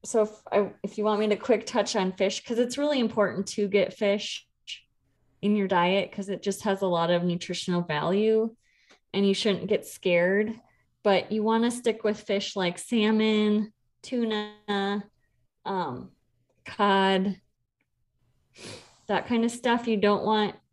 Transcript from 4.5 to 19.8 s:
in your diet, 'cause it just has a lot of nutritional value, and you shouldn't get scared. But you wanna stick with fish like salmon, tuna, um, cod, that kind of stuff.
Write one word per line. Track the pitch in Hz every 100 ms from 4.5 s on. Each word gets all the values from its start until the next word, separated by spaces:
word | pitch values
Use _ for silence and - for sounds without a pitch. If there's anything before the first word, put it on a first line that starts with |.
| _ - - _ _ _ _ _ _
in | 202 208
your | 190
diet, | 185 175 196 -
'cause | - 196
it | 190
just | 202 196
has | 220 196
a | 190
lot | 170 170
of | 175
nutritional | 175 175 - 175 - 175
value, | 170 151 160 196 220 220 226 226 _ _ _ - _
and | 196 202
you |
shouldn't | 196 214 185 190
get | 220 -
scared. | - 190 175 180 196 214 226 _ _ _ _
But | 208 190 -
you | 214
wanna | 214 226 233
stick | 240 233 226
with | 208 208
fish | - 202 202 202
like | 180 175
salmon, | - 233 214 220 220 214 214 208 214 _ _ _
tuna, | - 254 226 214 208 208 208 202 196 208 202 _ _ _ _ _ -
um, | 190 160 127 - _ _ _ _ _
cod, | - - 202 196 190 190 190 190 _ _ _ _ _ _ _ _ _ _ _ - - - - _ -
that | 190 -
kind | 233
of | 233
stuff. | - 247 233